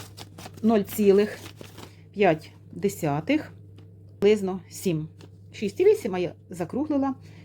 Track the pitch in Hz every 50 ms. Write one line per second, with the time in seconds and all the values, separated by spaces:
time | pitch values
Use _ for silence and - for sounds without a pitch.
0 | - - - - - - - - - - - - - 220 233 208 190 - - -
1 | 208 196 190 202 208 208 - - - - - - - - - - - - - -
2 | - - - 196 202 180 156 160 - - - - - - - 175 170 196 - -
3 | 175 147 139 151 165 - 285 302 - - - - - - - - - - - -
4 | - - - - 196 202 214 208 190 185 190 185 - - - - - 196 165 156
5 | 151 156 - - - - - - - - - - 220 196 - - 370 415 427 -
6 | - 214 185 180 180 151 - - - - 185 170 175 160 - 247 302 302 294 277
7 | 269 269 262 - - - - - -